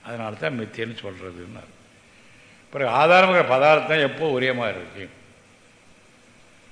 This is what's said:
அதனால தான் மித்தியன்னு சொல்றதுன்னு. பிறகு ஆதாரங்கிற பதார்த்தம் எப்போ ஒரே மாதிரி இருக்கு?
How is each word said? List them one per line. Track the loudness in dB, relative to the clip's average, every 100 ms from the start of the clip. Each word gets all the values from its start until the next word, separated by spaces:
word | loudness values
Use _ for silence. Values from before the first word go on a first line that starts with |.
அதனால | -14 -12 -10 -6
தான் | -6 -6
மித்தியன்னு | -10 -8 -10 -10
சொல்றதுன்னு. | -14 -14 -16 -16 -18 -20 -20 -20 _ _ _ _ -20 -20 -20 -20 _
பிறகு | -4 0
ஆதாரங்கிற | 2 6 6 6 4 2
பதார்த்தம் | 4 4 4 2 0 0
எப்போ | -2 -2
ஒரே | -2 -2
மாதிரி | -2 -4 -6
இருக்கு? | -12 -18 -18 -20 -20 -20 _ _ _ _ _ _ _ _ _ _ -20 -20 -20